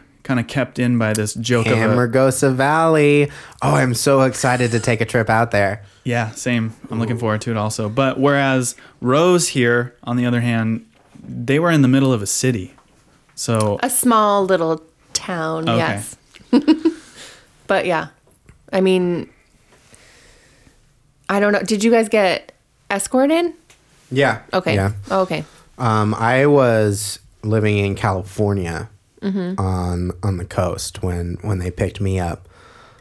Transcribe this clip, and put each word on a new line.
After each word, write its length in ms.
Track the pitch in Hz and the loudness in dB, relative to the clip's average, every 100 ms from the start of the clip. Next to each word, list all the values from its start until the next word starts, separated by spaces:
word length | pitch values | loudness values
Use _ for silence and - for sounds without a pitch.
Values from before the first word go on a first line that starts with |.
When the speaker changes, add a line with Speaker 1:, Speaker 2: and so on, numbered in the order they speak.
| - _ | -14 _
Speaker 1:
kinda 200 | - 127 | -4 -4
kept 360 | 113 143 123 - | -2 -4 -4 -2
in 180 | 123 120 | 0 2
by 160 | 110 | 0
this 200 | 110 104 | 0 -4
joke 340 | - 113 120 110 | -4 -2 0 2
of 60 | |
a 20 | 117 | 2
Speaker 2:
Amargosa 720 | 113 107 120 131 135 127 143 | 2 2 2 2 2 2 0
Valley. 760 | 127 139 156 165 156 147 147 143 - - - | 2 2 2 2 4 4 4 2 -4 -20 -6
Oh, 140 | 139 143 | 0 2
I'm 180 | 131 | 2
so 280 | 117 - 135 | 0 2 4
excited 500 | 131 - 127 123 123 | 2 0 0 0 0
to 80 | 117 | 0
take 220 | 113 113 | 0 -2
a 40 | 110 | 0
trip 240 | 120 113 | 0 2
out 220 | 113 113 | 2 2
there. 320 | 104 98 104 - _ | 2 0 -2 -12 _
Speaker 1:
Yeah, 280 | - 117 113 | -6 -4 -4
same. 420 | 110 - 120 113 110 - | -6 -4 -2 -2 -8 -10
I'm 100 | 113 | -6
looking 180 | 113 113 | -4 -2
Speaker 2:
Ooh. 20 | |
Speaker 1:
forward 220 | 113 107 | -2 -2
to 100 | 120 | -2
it 60 | 113 | -4
also. 320 | 107 - 107 | -4 -4 -4
But 280 | 117 135 127 | 0 -2 2
whereas 560 | 139 139 135 131 123 - - - | 2 2 2 0 -2 -8 -18 -8
Rose 480 | 120 139 175 175 160 | 0 2 4 4 2
here, 460 | 143 120 120 123 - | 0 2 2 -2 -8
on 120 | - 123 | -6 -2
the 100 | 123 | 0
other 140 | 120 | 0
hand, 460 | 120 117 110 110 - _ _ - | 0 0 -2 -4 -8 _ _ -20
they 380 | - 123 120 139 | -14 -10 -2 0
were 120 | 170 | 2
in 100 | 160 | 4
the 60 | 135 | 4
middle 240 | 135 135 | 4 4
of 80 | 123 | 0
a 40 | 98 | -2
city. 460 | - 131 120 90 - _ _ _ _ _ - | -2 -2 -2 -6 -16 _ _ _ _ _ -12
So 420 | - 113 107 101 | -2 0 0 0
Speaker 3:
A 60 | 262 | -2
small 560 | - 254 226 208 202 190 | 0 2 4 4 2 2
little 360 | 185 165 156 - _ _ | 0 0 -4 -6 _ _
town, 540 | - - 180 160 160 160 | -10 -8 -6 -4 -2 0
Speaker 1:
Okay. 100 | 117 | 2
Speaker 3:
yes. 380 | 160 101 113 - _ - - | 0 -2 -8 -14 _ -18 0
<laughs> 420 | 247 302 320 330 320 - - - - _ _ - | 2 4 2 2 -2 -14 -20 -20 -20 _ _ -2
But 180 | 196 156 | 0 0
yeah, 220 | 160 165 _ _ _ _ - - | -2 -4 _ _ _ _ -20 -4
I 80 | 190 | 0
mean, 500 | 185 185 180 170 - _ _ _ _ _ _ - _ _ _ _ _ _ _ _ _ _ _ _ - | 2 2 0 -2 -6 _ _ _ _ _ _ -20 _ _ _ _ _ _ _ _ _ _ _ _ -4
I 140 | 196 | 0
don't 100 | 208 | 2
know. 100 | 202 | 0
Did 220 | 190 214 | 0 0
you 80 | 226 | 4
guys 160 | 226 220 | 4 4
get 460 | 220 190 151 - - _ _ - | 2 2 0 -6 -20 _ _ -6
escorted? 640 | 196 - 254 277 330 349 330 _ _ _ _ - | -6 -2 0 2 2 -2 -6 _ _ _ _ -6
Speaker 2:
Yeah. 300 | 127 135 110 - | 0 0 0 -4
Speaker 3:
Okay. 220 | 185 170 110 | -4 0 0
Speaker 2:
Yeah. 180 | 98 104 - | 0 -4 -4
Speaker 3:
Oh, 100 | 190 | -2
okay. 200 | 185 156 156 - _ - | -2 -4 -10 -16 _ -6
Speaker 2:
Um, 360 | 123 107 104 | 0 0 0
I 320 | 110 113 127 143 | 0 0 2 4
was 720 | 143 127 113 107 98 - - - _ | 4 4 4 2 0 -6 -10 -16 _
living 340 | 107 110 107 104 | -2 0 2 0
in 180 | 101 95 | 0 -2
California 920 | 117 98 107 - 104 101 85 82 - _ _ _ | -2 -2 -6 -2 -2 0 -4 -8 -10 _ _ _
Speaker 3:
Mm-hmm. 380 | 202 190 180 190 | -6 -4 -6 -4
Speaker 2:
on, 520 | 95 92 90 87 90 - | -2 -2 -4 -4 -6 -6
on 160 | 101 92 | -6 -4
the 80 | 87 | -6
coast 560 | - 90 90 - - | -4 -4 -4 -10 -8
when, 380 | 90 87 87 87 | -6 -4 -6 -8
when 160 | - 95 | -6 -4
they 140 | 90 | -6
picked 280 | - 98 - | -4 -6 -4
me 200 | 98 95 | -4 -2
up. 280 | 87 80 - - - - - _ | -4 -8 -14 -20 -20 -20 -20 _